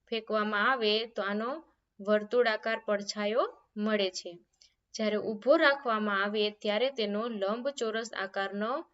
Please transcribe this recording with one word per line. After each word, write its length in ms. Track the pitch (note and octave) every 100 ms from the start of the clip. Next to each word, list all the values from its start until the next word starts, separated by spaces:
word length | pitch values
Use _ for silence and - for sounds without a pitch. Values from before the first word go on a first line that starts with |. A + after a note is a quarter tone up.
| -
ફેંકવામાં 540 | A3+ A3 G#3+ G#3+ G#3 A3+
આવે 280 | C4 G#3+ G#3+ A3+
તો 140 | -
આનો 280 | G3 G#3 A#3 D#4+ - _ _ -
વર્તુળાકાર 800 | G3 G#3+ G#3 B3 A#3+ G#3+ A3+ A3+
પડછાયો 640 | - G3+ G#3 G#3+ G#3 A3+ G#4+ - _ G#3
મળે 340 | G#3+ G#3+ F#3+
છે. 220 | - F3+ F3 _ _ - _ _ -
જ્યારે 220 | G#3+ G#3
ઊભો 340 | - G#3+ A#3+ E4
રાખવામાં 600 | D4 C#4 B3 A3 G#3+ G3
આવે 240 | G3+ G#3+ G#3
ત્યારે 380 | G#3 G#3+ G#3+ C4
તેનો 320 | C4 G#3 G#3 A#3
લંબચોરસ 800 | G#3+ F#3+ A#3 C4+ C#4 A3+ A3+ A3+
આકારનો 600 | - G3 G3 G3 G3+ A3 D4 E4+